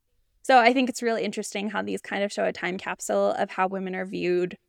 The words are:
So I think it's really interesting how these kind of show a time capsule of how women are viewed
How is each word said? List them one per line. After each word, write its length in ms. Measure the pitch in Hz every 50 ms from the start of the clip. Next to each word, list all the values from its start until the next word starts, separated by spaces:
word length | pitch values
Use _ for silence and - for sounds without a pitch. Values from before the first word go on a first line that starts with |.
| _ _ _ _ _ _ _ _ _
So 140 | - 269 247
I 140 | 226 233 254
think 160 | 269 262 240
it's 120 | 247 - 240
really 200 | 226 226 220 170
interesting 460 | 208 208 220 202 - - 208 196 214
how 120 | 208 196
these 200 | 190 208 190 190
kind 220 | - - 202 196 202
of 80 | 208
show 140 | - - 196
a 80 | 185 -
time 240 | - - 175 180 196
capsule 540 | - - - - - - 208 202 202 202 -
of 180 | - 202 196
how 160 | - - 185 185
women 260 | 196 190 190 190 185
are 100 | 185 185
viewed 520 | 185 208 175 175 175 180 180 180 180 196 - _